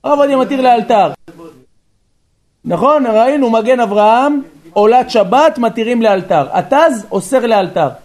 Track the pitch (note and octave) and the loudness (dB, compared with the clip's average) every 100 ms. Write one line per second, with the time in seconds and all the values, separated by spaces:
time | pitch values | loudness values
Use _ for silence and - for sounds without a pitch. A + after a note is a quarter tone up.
0 | C4+ C#4+ C#4+ C4+ C4 C4+ B3+ A#3+ - A3+ | -2 0 2 0 -2 0 2 0 2 0
1 | F3 - - E3+ E3 B2+ B2+ _ _ _ | 0 -4 -20 -20 -20 -20 _ _ _ _
2 | _ _ _ _ _ _ E3 E3+ B3 D4+ | _ _ _ _ _ _ -6 -2 0 0
3 | B3 A3 B3 D4 B3 A3+ A3 B3+ A3+ G#3 | 0 2 2 0 0 0 0 0 0 2
4 | G#3 A#3 C#4+ D4 - - - G3+ G#3+ B3 | 2 2 0 -2 -8 -20 -6 0 2 2
5 | B3+ A#3 F#3 B3 D#4 D4+ A3+ A#3 A3+ A#3+ | 2 -2 2 2 2 0 -4 -4 -4 0
6 | A3+ F#3+ - F3 E3+ - - C4+ E4 A#3 | 0 0 0 -2 0 -4 0 2 2 -2
7 | - G3 - C4 A#3 G#3+ F#3 F3 C#3+ - | -6 -8 -2 -2 0 0 0 -2 -4 -6